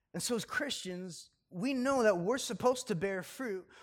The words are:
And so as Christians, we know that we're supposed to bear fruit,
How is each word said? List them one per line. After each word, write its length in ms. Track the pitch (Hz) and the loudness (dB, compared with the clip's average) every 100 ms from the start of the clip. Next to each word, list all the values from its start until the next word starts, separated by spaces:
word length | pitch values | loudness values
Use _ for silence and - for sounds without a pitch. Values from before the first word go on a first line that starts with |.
| _ | _
And 80 | 175 | -6
so 140 | - | -2
as 100 | 233 | -2
Christians, 840 | - - 285 - 185 180 185 165 - _ _ | -2 -2 -2 -4 -6 -6 -8 -10 -16 _ _
we 220 | 180 240 | -4 -2
know 300 | 269 254 277 | 0 2 6
that 160 | 220 180 | 6 6
we're 200 | 175 262 | 4 0
supposed 500 | - 214 247 254 - | -2 2 2 2 0
to 80 | 185 | -2
bear 260 | 196 190 | 0 -2
fruit, 420 | 175 - 254 190 170 - | -6 -6 -6 -6 -8 -20